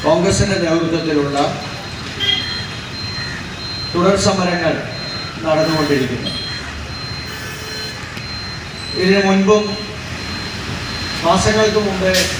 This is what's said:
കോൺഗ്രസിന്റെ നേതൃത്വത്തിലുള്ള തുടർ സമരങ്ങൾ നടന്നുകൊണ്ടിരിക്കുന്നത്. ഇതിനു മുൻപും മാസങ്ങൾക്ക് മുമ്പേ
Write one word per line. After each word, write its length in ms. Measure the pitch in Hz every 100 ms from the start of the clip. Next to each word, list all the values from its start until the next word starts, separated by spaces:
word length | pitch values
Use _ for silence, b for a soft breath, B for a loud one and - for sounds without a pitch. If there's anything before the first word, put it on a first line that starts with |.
കോൺഗ്രസിന്റെ 520 | 147 170 190 196 202 185
നേതൃത്വത്തിലുള്ള 720 | 170 165 160 165 160 147 139 139 160 - - - - - - - - - - - - - - - - - - - - - - - -
തുടർ 240 | 170 185 196 208
സമരങ്ങൾ 480 | 190 180 175 160 143 - - - - - -
നടന്നുകൊണ്ടിരിക്കുന്നത്. 960 | - 156 160 160 147 139 123 - - - - - - - - - - - - - - - - - - - - - - - - - - - - 165
ഇതിനു 180 | 185 202 196
മുൻപും 360 | 196 196 214 208 - - - - - - - - - - - - - - - 190
മാസങ്ങൾക്ക് 560 | 185 208 208 214 208 208
മുമ്പേ 260 | 185 185 185 180